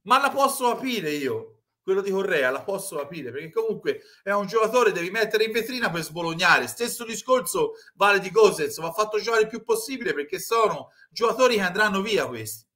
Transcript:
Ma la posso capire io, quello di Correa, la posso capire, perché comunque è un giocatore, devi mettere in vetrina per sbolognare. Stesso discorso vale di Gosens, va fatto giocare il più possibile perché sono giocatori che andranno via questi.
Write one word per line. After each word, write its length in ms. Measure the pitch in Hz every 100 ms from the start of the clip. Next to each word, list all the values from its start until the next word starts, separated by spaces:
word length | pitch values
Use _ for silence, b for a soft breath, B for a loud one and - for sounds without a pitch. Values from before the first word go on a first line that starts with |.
Ma 180 | 196 262
la 100 | 269
posso 380 | 269 269 277 247
capire 420 | 226 262 233 156
io, 440 | 147 131 113 110 _ _ _ -
quello 140 | 190
di 100 | 196
Correa, 380 | 190 190 165 127
la 140 | 139
posso 340 | - 196 - 156
capire, 340 | - 175 120
perché 180 | 127 160
comunque 520 | 453 453 202 151 - B B
è 120 | 196
un 120 | 202 196
giocatore, 460 | 220 220 247 220
devi 180 | 180 175
mettere 360 | 214 214 214 220
in 80 |
vetrina 360 | 226 220 254 220
per 140 | 165
sbolognare. 640 | 156 160 165 165 180 156 165
Stesso 380 | - 233 - 226
discorso 720 | 220 - 254 - 185 147 B B
vale 260 | _ 202 196
di 100 | 185
Gosens, 480 | 196 214 - 147 -
va 120 | 165
fatto 300 | 185 214 214
giocare 220 | 208 226
il 40 | 214
più 160 | 226
possibile 500 | - 226 - 262 214
perché 240 | 147 143 185
sono 540 | - 226 214 170 - b b
giocatori 460 | - 226 226 254 220
che 60 |
andranno 400 | 185 185 214 196
via 260 | 208 190 127
questi. 380 | 117 110 - _